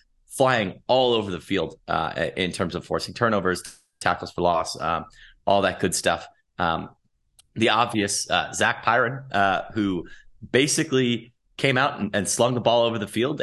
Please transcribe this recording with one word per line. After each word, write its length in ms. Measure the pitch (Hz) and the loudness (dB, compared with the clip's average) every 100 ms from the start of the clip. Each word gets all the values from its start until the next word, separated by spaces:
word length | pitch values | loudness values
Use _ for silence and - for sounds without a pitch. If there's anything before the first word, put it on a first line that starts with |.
| _ _ _ | _ _ _
flying 520 | - 131 123 98 - - | 0 2 2 -2 -6 0
all 260 | 127 127 | 2 4
over 180 | 117 101 | 2 -2
the 100 | 87 | -8
field, 380 | - 95 80 - - | -4 -2 -2 -8 -4
uh, 420 | 82 80 - 82 - | -2 -2 -2 -4 -2
in 160 | 90 | -4
terms 220 | - 90 | -2 -4
of 120 | 82 - | -4 -4
forcing 260 | 82 - | -6 -6
turnovers, 500 | - 117 104 90 87 - - _ _ | -2 0 2 0 -2 -6 -20 _ _
tackles 320 | - 87 - | -2 -2 -4
for 80 | - | -2
loss, 400 | 87 85 92 - | 0 0 -2 -6
um, 240 | 82 82 - - - _ - | -4 -4 -6 -18 -20 _ 2
all 160 | 101 | 4
that 160 | 95 90 | 2 0
good 160 | 95 | -2
stuff. 320 | - 92 85 - _ _ - | 0 0 0 -4 _ _ -2
Um, 300 | 87 82 - - _ _ _ _ _ | 0 0 -6 -16 _ _ _ _ _
the 140 | - 113 | 0 2
obvious, 640 | 110 120 110 101 - - | 4 2 0 -2 -2 0
uh, 200 | 87 76 | -2 -2
Zach 280 | - 104 120 | 0 0 2
Pyron, 420 | - 120 120 135 - | 2 2 2 -2 -4
uh, 300 | 98 98 90 - | 2 2 2 -2
who 320 | 113 101 90 - - - - 98 | -2 -2 -2 -8 -18 -20 -20 -2
basically 840 | 131 147 - 156 131 123 117 - _ _ - | 2 2 0 0 2 2 0 -6 _ _ -2
came 180 | 139 127 | 2 2
out 240 | 147 - | 2 0
and, 160 | - 104 | -2 -2
and 100 | 92 | -2
slung 280 | - 120 | 2 2
the 60 | 123 | 4
ball 240 | 110 120 | 2 4
over 140 | 117 113 | 2 0
the 80 | 104 | -4
field 360 | 110 123 156 | -2 -2 -2